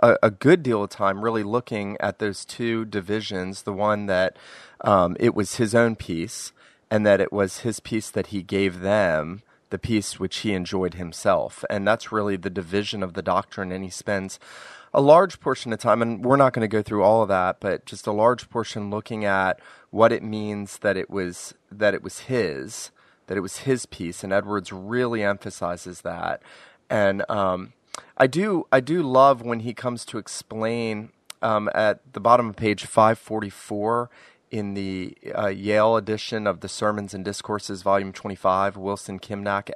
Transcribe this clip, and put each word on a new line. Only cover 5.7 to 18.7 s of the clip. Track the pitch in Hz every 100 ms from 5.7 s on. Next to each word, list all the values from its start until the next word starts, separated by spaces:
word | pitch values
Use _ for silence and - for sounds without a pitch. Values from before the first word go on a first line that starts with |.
own | 117 117 110
peace, | - 82 98 - - - _ _ _
and | 107 104
that | 98
it | 98
was | 101 95 -
his | 120 107
peace | - 110 -
that | 104 -
he | 101
gave | 87 98 98 90
them, | 95 104 92 78 78 98 - _ _
the | 98
peace | - 110 - -
which | 92 -
he | 113
enjoyed | 95 90 95 92 90
himself. | 85 - 101 87 55 - -
And | 101 98
that's | - -
really | 110 104 95
the | 92
division | 92 82 98 104 104
of | 95
the | 87
doctrine, | 90 92 - - 92
and | 92 92
he |
spends | - - 98 95 - - - - - -
a | 143
large | 139 160 190 -
portion | - 131 123
of | 110
time, | 117 113
and | 117 107 123
we're | 139
not | 131
gonna | 123 110
go | 107
through | 104 104
all | 98 113
of | 101
that, | 95 92 -
but | 101 82 -
just | 104 -
a |
large | 107 113 120 -
portion | 117 107